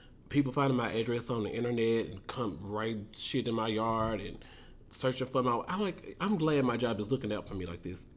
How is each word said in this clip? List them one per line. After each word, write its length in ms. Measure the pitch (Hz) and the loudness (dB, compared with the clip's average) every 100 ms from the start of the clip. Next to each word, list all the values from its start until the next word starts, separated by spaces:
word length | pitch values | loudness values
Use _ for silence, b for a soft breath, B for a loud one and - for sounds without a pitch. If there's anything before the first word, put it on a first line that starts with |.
| B B - | B B -2
people 220 | 143 135 | 2 2
finding 240 | 135 135 127 | 2 2 4
my 140 | 113 | 2
address 380 | 110 117 120 117 | 0 0 0 0
on 140 | 117 | -2
the 60 | 104 | -2
internet 560 | 117 120 120 113 113 107 | -2 0 2 4 4 0
and 200 | 98 - | -6 -10
come 320 | - 113 80 | -4 -4 -4
write 360 | 98 107 110 110 101 - | -6 -4 -2 -4 -8 -6
shit 300 | - 131 117 | -2 0 0
in 60 | |
my 140 | 113 113 | 0 0
yard 520 | 110 113 113 110 107 | 0 2 2 0 -2
and 180 | 92 - B B B B - | -6 -12 B B B B -16
searching 360 | - 131 127 127 | -2 -2 0 0
for 140 | 127 | 2
my," 180 | 123 117 - | 2 2 0
I'm 120 | 185 | -2
like, 360 | 202 - - - | -2 -4 -10 -4
I'm 180 | 208 202 | 0 2
glad 260 | 156 147 | 4 4
my 120 | 127 117 | 4 4
job 200 | 120 107 | 2 0
is 120 | 107 | 0
looking 180 | 127 107 | 0 0
out 140 | 104 - | -4 -4
for 80 | |
me 120 | 95 90 | -6 -6
like 160 | 85 | -6
this. 240 | 87 90 - | -8 -10 -12